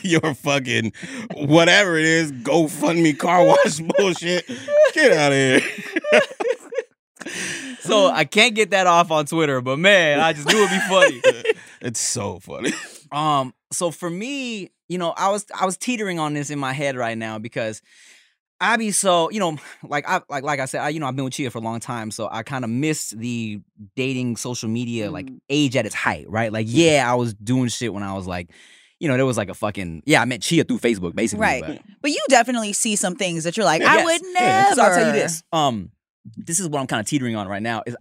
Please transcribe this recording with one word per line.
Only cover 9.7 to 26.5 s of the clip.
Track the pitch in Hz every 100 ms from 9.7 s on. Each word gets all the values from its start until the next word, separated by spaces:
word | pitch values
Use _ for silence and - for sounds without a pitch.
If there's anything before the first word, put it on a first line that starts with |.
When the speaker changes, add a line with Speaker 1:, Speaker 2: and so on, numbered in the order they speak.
| 139
Speaker 2:
man, | 185 196 160 143
I | 160
just | 151 143
knew | 220
it'd | 196
be | 190 -
funny. | 185 185 123 - 117 453 175 -
Speaker 1:
<laughs> | -
It's | 123 117
so | - 120 98 87
funny. | 85 69 123 - - - -
Speaker 2:
Um, | 143 156 143 131 - -
so | - 175
for | - 170
me, | 175 240 285 247 214 180 _ -
you | 180
know, | 170 -
I | 190
was, | 208 - -
I | 190
was | 180
teetering | - 240 202 175
on | 151 147
this | 139
in | 147
my | 135
head | 135 139 127
right | 117 113
now | 113 110
because | 113 135 110 107 _ _ - - _ _ _ -
I | 185 226
be | 214
so, | 190 196 175 165
you | 214
know, | 175 151 - -
like | - 147 -
I, | 180 -
like, | 139
like | 139 143
I | 131
said, | 143
I, | 139
you | 160
know, | 135
I've | 131
been | 131
with |
Chia | - 131
for | 117
a |
long | 113 113
time, | - 120 110
so | - 107
I | 113
kinda | 113 135 117
missed | 120 156 151 - 107
the | 120 117 110 104 - _ 101 -
dating | 131 127 123 110
social | 127 123 113
media, | 117 120 117 101
like, | 90 90
Speaker 3:
Mm. | 87 -
Speaker 2:
age | 147 143 123
at | 107
its | -
height, | - 87 69
right? | 107 113